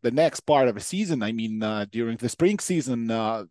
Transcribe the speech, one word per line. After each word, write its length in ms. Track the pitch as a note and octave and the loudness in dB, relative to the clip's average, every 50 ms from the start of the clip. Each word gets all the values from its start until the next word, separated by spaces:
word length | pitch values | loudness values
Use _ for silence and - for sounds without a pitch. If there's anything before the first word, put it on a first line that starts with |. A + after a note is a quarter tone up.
| - | 0
the 80 | A#2+ | 0
next 300 | A#2+ C#3+ E3 D3+ - - | 4 4 4 2 2 0
part 260 | - - D3+ C#3 C3 B2 | 0 2 4 6 6 4
of 80 | G#2 | 2
the 60 | G#2 | 0
season, 400 | - - - F#3+ G#3+ F3 D#3+ B2+ | -4 -6 -4 -4 -2 -2 -2 -2
I 100 | G#2+ G#2+ | -2 -2
mean, 300 | A2+ A2+ A2+ A2 A2 A2 | -2 -2 -4 -4 -4 -2
uh, 240 | A2 G#2+ G#2+ G#2+ G#2 G2+ | -2 -2 -2 -4 -4 -4
during 260 | G#2+ A#2 A#2 A#2 A#2 A2+ | -4 -4 -4 -4 -4 -4
the 120 | A#2+ A#2+ | -4 -6
spring 300 | - - E3 F#3+ G#3 G3 | -2 2 2 2 2 2
season, 520 | - - F#3 E3 C3 B2+ B2 A#2+ A#2 A2+ | -2 -2 -2 0 0 -2 -2 -2 -2 -2
uh, 320 | A2+ A2+ A2 A2 A2+ A2 G2+ F2 | -2 -2 0 -2 -2 -4 -6 -8